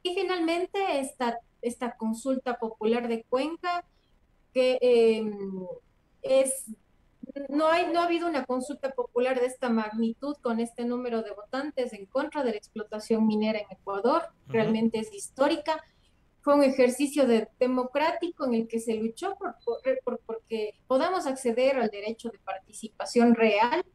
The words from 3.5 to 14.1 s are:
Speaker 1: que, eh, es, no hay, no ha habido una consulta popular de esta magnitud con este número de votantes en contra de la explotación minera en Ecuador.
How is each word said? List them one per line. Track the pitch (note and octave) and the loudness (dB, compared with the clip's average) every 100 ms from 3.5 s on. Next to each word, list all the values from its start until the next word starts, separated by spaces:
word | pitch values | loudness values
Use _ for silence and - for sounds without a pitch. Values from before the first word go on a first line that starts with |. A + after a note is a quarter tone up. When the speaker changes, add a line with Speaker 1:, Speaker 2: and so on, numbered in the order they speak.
| E4+ F4+ F4 - _ _ _ _ _ _ | -4 -4 -4 -6 _ _ _ _ _ _
Speaker 1:
que, | C4 B3+ B3+ | 0 2 2
eh, | B3 A#3+ A3+ A3 A3 G3+ G3 F#3+ F3+ E3 _ _ _ _ | 4 6 6 4 -2 -6 -8 -8 -10 -14 _ _ _ _
es, | - C4+ C4 - - A3 _ _ _ _ - C#4+ C#4 | 2 2 2 -2 -10 -18 _ _ _ _ -16 -12 -4
no | D4 D#4 | 2 4
hay, | E4+ E4+ | 4 2
no | E4+ | 2
ha | F4 | 2
habido | E4+ E4+ | 0 0
una | D4 C4 | -2 -2
consulta | B3+ B3+ C#4 C4+ | -4 -4 -6 -6
popular | C4+ A#3+ A#3+ B3+ B3+ | -6 -4 0 0 2
de | B3+ | 0
esta | B3+ B3 | -2 0
magnitud | A3+ G#3+ A3 A3+ A3+ C#4+ D4 | 0 0 -2 -2 -2 -8 -4
con | B3 A3+ | -4 -2
este | A#3 - A#3+ | -4 -4 -4
número | B3 B3 A3+ | -4 -4 -4
de | G#3+ | -6
votantes | G3 - C4 D4 - A#3+ | -12 -8 -6 -6 -4 -6
en | G3+ G3 | -8 -6
contra | C4 D4+ D4+ | -4 -2 -2
de | B3+ | -2
la | G#3 | -4
explotación | - G#3+ G#3+ G#3+ - A3+ A3 | -10 -12 -10 -10 -2 2 2
minera | G#3+ G#3+ G#3+ | 2 0 -2
en | G#3 | -6
Ecuador. | G3 - G3 A#3 | -12 -6 -2 2